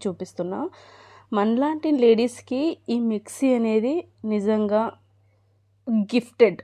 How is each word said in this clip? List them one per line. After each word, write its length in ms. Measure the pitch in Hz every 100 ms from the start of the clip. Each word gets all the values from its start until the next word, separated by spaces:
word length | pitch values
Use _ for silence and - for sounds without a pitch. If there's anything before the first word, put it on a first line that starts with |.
| 202
చూపిస్తున్నా. 600 | 170 180 - 175 202 339 - - - - - -
మనలాంటి 580 | 208 220 233 294 311 311
లేడీస్‌కి 840 | 285 233 226 240 - - 254 320 - -
ఈ 100 | 233
మిక్సీ 540 | 226 214 - - 269
అనేది 500 | 247 226 220 233 339 - _ 214
నిజంగా 680 | 208 202 214 208 208 226 - _ _ _ _ _ _ _ _ -
గిఫ్టెడ్, 720 | 220 202 240 233 - 214 170